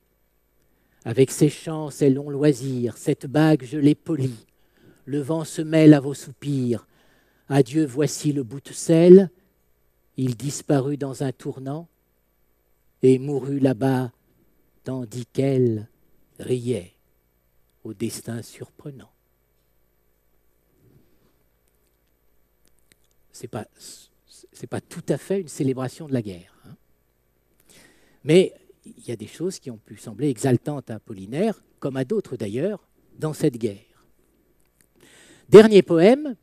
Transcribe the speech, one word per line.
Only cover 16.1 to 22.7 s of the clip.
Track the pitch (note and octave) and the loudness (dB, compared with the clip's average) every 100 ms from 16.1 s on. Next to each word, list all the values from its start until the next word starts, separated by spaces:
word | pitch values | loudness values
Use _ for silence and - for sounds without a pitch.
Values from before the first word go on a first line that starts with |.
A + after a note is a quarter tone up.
| _ _ - | _ _ -14
riait | A2 B2+ A#2+ A2 F2+ _ _ _ _ _ _ _ _ _ | -8 -6 -4 -6 -8 _ _ _ _ _ _ _ _ _
au | A2 | -18
destin | G#2 A#2 - - A#2 | -10 -10 -8 -12 -12
surprenant. | - - B2 _ D3+ C3 G#2 _ _ _ _ _ _ _ _ _ _ _ _ _ _ _ _ _ _ _ _ _ _ _ _ _ _ _ _ _ _ _ _ _ _ _ _ | -14 -20 -20 _ -20 -20 -20 _ _ _ _ _ _ _ _ _ _ _ _ _ _ _ _ _ _ _ _ _ _ _ _ _ _ _ _ _ _ _ _ _ _ _ _